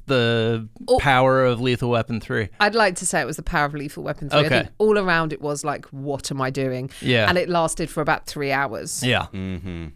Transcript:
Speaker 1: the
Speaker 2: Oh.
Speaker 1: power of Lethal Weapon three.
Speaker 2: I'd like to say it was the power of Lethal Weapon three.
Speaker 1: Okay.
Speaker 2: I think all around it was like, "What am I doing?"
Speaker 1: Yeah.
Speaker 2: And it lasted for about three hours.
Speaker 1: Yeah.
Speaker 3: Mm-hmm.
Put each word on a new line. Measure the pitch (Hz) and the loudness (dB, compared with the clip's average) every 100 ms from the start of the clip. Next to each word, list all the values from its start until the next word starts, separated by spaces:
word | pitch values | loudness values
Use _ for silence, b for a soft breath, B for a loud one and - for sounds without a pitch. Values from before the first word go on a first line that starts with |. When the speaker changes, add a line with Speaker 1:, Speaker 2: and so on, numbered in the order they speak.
| - | 0
Speaker 1:
the | 135 117 117 113 113 110 - - | 2 4 2 2 0 -4 -8 0
Speaker 2:
Oh. | 247 | 2
Speaker 1:
power | 143 127 131 131 127 | 4 6 6 6 4
of | 117 | 2
Lethal | 127 120 120 | 0 0 2
Weapon | 120 113 113 | 0 0 -4
three. | - 123 104 - | -4 -4 -4 0
Speaker 2:
I'd | 208 | 0
like | 220 208 180 | 4 2 2
to | 180 | -2
say | 180 | -2
it | 127 | -2
was | 156 | -6
the | |
power | - 160 147 | -4 0 0
of | 147 | -2
Lethal | 143 - | -10 -10
Weapon | 147 147 147 | -8 -8 0
three. | 147 | 2
Speaker 1:
Okay. | 151 | 4
Speaker 2:
I | 127 | 2
think | - - | 0 0
all | 214 208 | 4 4
around | 185 165 160 | 4 2 0
it | 151 | -4
was | 147 147 | -4 -4
like, | 151 139 - | -4 -6 -8
"What | 139 139 139 - | -10 -6 -6 -6
am | 139 | -4
I | 131 | -2
doing?" | 135 135 127 131 B | -2 -2 -2 -6 B
Speaker 1:
Yeah. | 123 120 107 | 0 4 4
Speaker 2:
And | 180 | 2
it | 156 | 0
lasted | 175 160 - 165 | 0 0 -2 -6
for | - | -4
about | 151 156 - | -2 -2 -4
three | 151 139 | -6 -2
hours. | 135 139 104 90 - | -2 -2 -4 -8 -4
Speaker 1:
Yeah. | 127 107 82 | 0 0 -2
Speaker 3:
Mm-hmm. | 98 95 92 95 85 80 | -8 -6 -6 -8 -10 -12